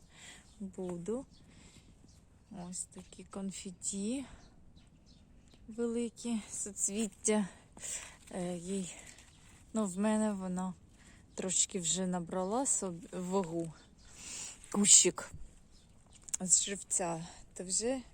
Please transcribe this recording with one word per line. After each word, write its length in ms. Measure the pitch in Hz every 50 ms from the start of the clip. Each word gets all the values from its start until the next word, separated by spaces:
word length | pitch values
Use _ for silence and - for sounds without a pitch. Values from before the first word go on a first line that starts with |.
| - - - - - - - - - - - -
Буду. 680 | 208 190 180 - 185 180 180 175 170 190 220 254 277 - - - - - - - - - - - - - - - - - - - - - - - - -
Ось 320 | 208 190 175 180 185 - -
такі 420 | - - 190 185 - - - 185
конфеті. 1000 | - - 196 196 196 180 - - 196 175 - - - 202 196 196 214 247 285 262 - - - - - - - - - - - - - - - - - - - - - - - - - - - - -
Великі 720 | 214 226 233 233 226 240 240 226 - - - 240 233 214 196 -
суцвіття. 960 | - - - 208 196 - - - 196 214 226 196 - - - - 214 214 202 175 - - - - - - - - - - - - - - - -
Е, 260 | - 196 175 180 180
їй, 380 | 175 170 180 196 196 185 165 - - - - - - - - - - - - - - - - -
ну, 140 | 220 214
в 120 | 190 175 190
мене 340 | 208 220 214 214 220 214 208
вона 420 | 190 190 185 180 180 185 185 180 - - - - - - - - - - - -
трошки 460 | - 196 190 170 - - - - 196
вже 260 | 170 156 151 180 190
набрала 600 | 185 180 180 170 165 180 185 180 190 214 247 277
собі 400 | 262 - - 202 190 170 165 - - -
вагу. 600 | 180 180 180 185 196 190 160 165 170 165 165 151 - - - - - - - - - - - - - - - - - - - -
Кущик 600 | 202 202 196 - - - 185 - - - - - - - - - - - - - - - - - - - - - - - - - -
з 220 | 185 180 - - -
живця. 640 | 202 202 185 - - - - 190 170 170 165 170 170 - - - - -
То 100 | - 185
вже 360 | 180 196 196 214 240 269 262 233 -